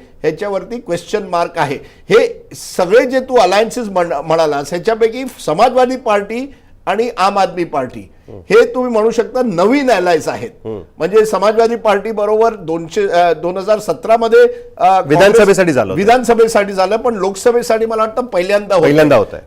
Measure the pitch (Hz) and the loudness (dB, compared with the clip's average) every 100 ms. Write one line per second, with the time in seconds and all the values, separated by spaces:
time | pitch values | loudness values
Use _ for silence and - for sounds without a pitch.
0 | - - 156 160 202 190 180 - - 170 | -14 -6 -6 -4 -6 -6 -8 -12 -8 -8
1 | - 208 190 175 170 170 143 139 - - | -4 -8 -4 -4 -4 -4 -4 -6 -12 -20
2 | - 208 466 - - 139 - - 180 226 | -2 0 0 -4 -18 -18 -10 -4 2 4
3 | 269 262 254 247 185 196 226 247 214 185 | 4 -2 0 2 4 2 0 -4 -4 -4
4 | 170 147 160 165 160 143 143 175 170 220 | -2 -4 -2 0 0 -2 -4 -4 -2 0
5 | 226 233 269 - - 156 254 254 254 254 | 0 -2 -10 -8 -6 2 2 4 0 0
6 | 240 208 202 226 277 - _ - - 202 | -2 -2 -2 -8 -8 -14 _ -12 -6 -2
7 | 247 - 190 202 190 170 165 147 127 113 | -2 -2 -2 0 -2 -2 -6 -4 -6 -10
8 | 92 - - 98 - 202 240 254 247 226 | -20 -20 -20 -20 2 4 4 0 -2 0
9 | 220 226 208 254 254 170 202 285 262 202 | 2 0 -2 -2 -2 2 2 2 2 2
10 | 180 165 156 117 113 - 113 104 82 - | 2 0 -2 -8 -10 -12 -12 -12 -14 -8
11 | 165 214 214 196 202 214 226 233 220 202 | 0 2 2 0 0 2 0 0 0 0
12 | 202 214 208 214 226 214 160 170 165 214 | -2 -4 -2 0 0 -2 -8 -8 -6 -4
13 | 196 175 175 156 170 185 190 214 - 185 | 0 2 2 0 -4 -6 -2 -2 -2 -6
14 | 202 226 226 233 240 - - - 180 190 | 0 0 4 4 4 0 -14 -2 2 2
15 | 160 156 196 226 202 190 180 127 101 139 | 2 4 4 6 4 4 2 0 0 0
16 | 202 247 233 226 226 226 202 190 185 214 | 2 2 2 2 2 2 -2 -2 -2 0
17 | 247 220 185 196 240 240 233 220 226 220 | -2 -2 -4 0 0 0 0 -2 -2 -2
18 | 220 233 254 185 185 202 202 190 160 151 | -2 -4 -4 -4 0 -2 0 0 2 4
19 | 151 127 95 76 | 4 4 2 -6